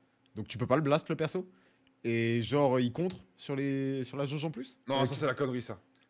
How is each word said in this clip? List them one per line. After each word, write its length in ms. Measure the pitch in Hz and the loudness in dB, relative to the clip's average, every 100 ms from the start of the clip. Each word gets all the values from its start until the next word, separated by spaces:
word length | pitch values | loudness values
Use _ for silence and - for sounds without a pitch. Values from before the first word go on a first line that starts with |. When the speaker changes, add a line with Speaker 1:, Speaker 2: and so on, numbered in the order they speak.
| _ _ _ - | _ _ _ -10
Speaker 1:
Donc 140 | 101 | -8
tu 80 | 107 | -6
peux 100 | 120 | 2
pas 80 | 135 | 2
le 60 | |
Blast, 260 | 143 151 - | 4 2 2
le 60 | 160 | -2
perso ? 340 | 156 185 185 - _ _ _ _ | -2 -2 -6 -14 _ _ _ _
Et 380 | 117 117 117 117 | -2 2 2 2
genre, 380 | 110 147 143 127 | 2 4 4 4
il 120 | 123 | 2
contre 260 | 120 180 180 - - | 0 -2 -4 -14 -14
sur 200 | - 139 | -6 -4
les, 480 | 139 135 135 135 | -2 -2 -2 -4
sur 140 | 123 139 | -4 -4
la 80 | 143 | -4
jauge 180 | 147 | -2
en 80 | 160 | -4
plus ? 280 | 220 269 - - | -6 -12 -12 -2
Speaker 2:
Non, 80 | 135 | 2
Speaker 1:
Avec 120 | 135 | 2
Speaker 2:
ça, 60 | 135 | 2
c'est 100 | 147 | 0
la 80 | 123 | 0
connerie, 260 | 139 123 | -2 -2
ça. 180 | 113 101 _ _ | -6 -12 _ _